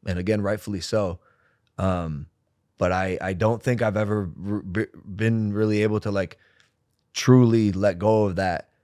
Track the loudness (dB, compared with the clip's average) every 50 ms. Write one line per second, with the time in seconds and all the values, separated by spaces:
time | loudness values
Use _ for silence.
0 | -6 -6 -6 -4 -2 -2 -2 -2 0 -2 -4 -4 -6 -8 -8 -8 -6 -4 -2 -2
1 | -2 -2 -4 -8 _ _ _ _ _ _ _ _ _ _ _ -4 -2 -2 -2 -2
2 | -4 -6 -8 -10 -10 -14 _ _ _ _ _ _ _ _ _ _ 0 0 0 0
3 | -2 -2 -4 -6 -6 -6 -4 0 0 0 0 0 -2 -2 0 0 0 0 0 -2
4 | -2 -2 -2 -4 -4 -6 -10 -10 -8 -6 -6 -6 -6 -6 -6 -6 -6 -6 _ -20
5 | -18 -16 -8 -2 0 0 0 0 0 -2 0 0 0 0 2 2 2 2 0 -2
6 | -2 -2 -4 -4 -4 -6 -8 _ _ _ _ _ _ _ _ _ _ _ _ _
7 | _ _ _ -2 6 8 8 8 8 6 6 4 4 2 0 2 0 0 0 2
8 | 2 2 4 4 2 2 0 -2 -2 -2 -2 -4 -8 _ _ _